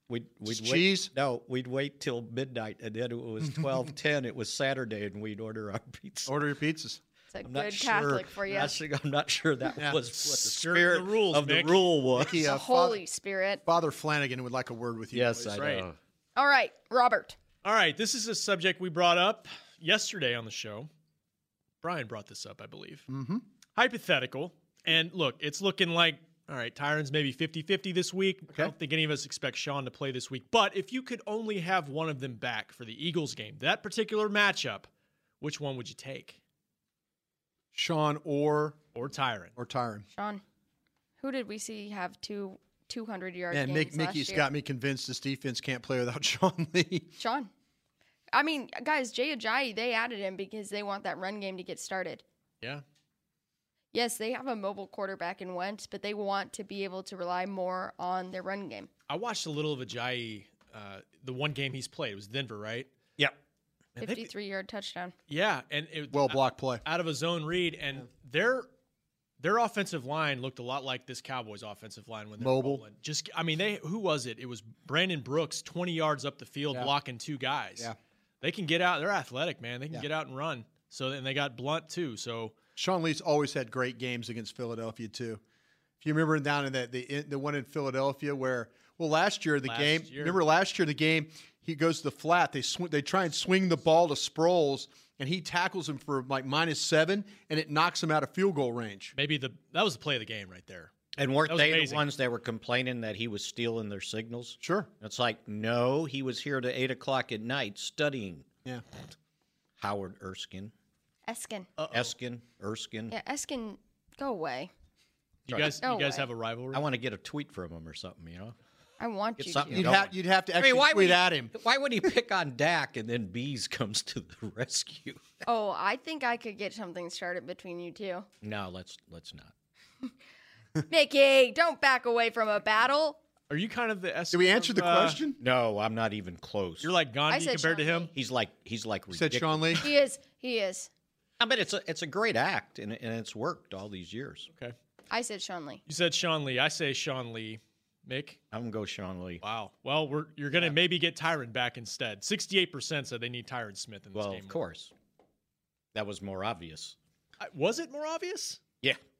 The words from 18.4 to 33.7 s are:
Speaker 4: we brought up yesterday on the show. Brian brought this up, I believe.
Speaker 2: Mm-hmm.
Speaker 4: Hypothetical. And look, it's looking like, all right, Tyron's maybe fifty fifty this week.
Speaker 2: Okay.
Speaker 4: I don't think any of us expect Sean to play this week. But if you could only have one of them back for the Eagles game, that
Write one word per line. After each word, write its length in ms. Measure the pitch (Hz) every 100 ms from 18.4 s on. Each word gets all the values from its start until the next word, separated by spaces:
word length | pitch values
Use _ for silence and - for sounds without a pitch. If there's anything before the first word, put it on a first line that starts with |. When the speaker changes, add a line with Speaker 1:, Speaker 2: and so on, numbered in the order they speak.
| - 190 180 180
Speaker 4:
we 80 | 185
brought 300 | 160 175 170
up 300 | 190 226 - - - -
yesterday 520 | 160 214 - - 131
on 100 | 120
the 60 | 110
show. 380 | - 110 104 151 _ _ _ _ _ _ _ _ _
Brian 240 | 165 170 110
brought 200 | 110 101
this 180 | 98 104
up, 140 | 104
I 40 | 104
believe. 360 | 98 - 151 -
Speaker 2:
Mm-hmm. 280 | 135 123 214 - _ _ -
Speaker 4:
Hypothetical. 760 | 254 240 - 147 127 131 170 _ _ _
And 260 | - 160 165
look, 220 | 180 143 -
it's 220 | 147 -
looking 280 | 196 190 175
like, 260 | 170 170 143 - _ -
all 60 | 135
right, 180 | 117
Tyron's 360 | - 143 151 139
maybe 200 | 151 139
fifty 300 | 123 160 165
fifty 300 | 156 190 196
this 200 | 180 175
week. 280 | 185 190 185 -
Speaker 2:
Okay. 120 | -
Speaker 4:
I 40 | 156
don't 120 | -
think 140 | 156
any 100 | 160
of 60 | 156
us 140 | 143 139
expect 300 | - 135 -
Sean 260 | 151 139 127
to 40 |
play 200 | - 139
this 180 | 127 -
week. 140 | 131 -
But 240 | 226 202 196
if 160 | 185
you 100 | 254
could 180 | 262 240 -
only 340 | 214 220 202
have 280 | 165 190 143
one 200 | 143 160
of 100 | 139
them 140 | 131
back 380 | 110 127 110 -
for 120 | - 113
the 200 | 117 160
Eagles 280 | 165 143
game, 220 | 117 107 -
that 220 | 139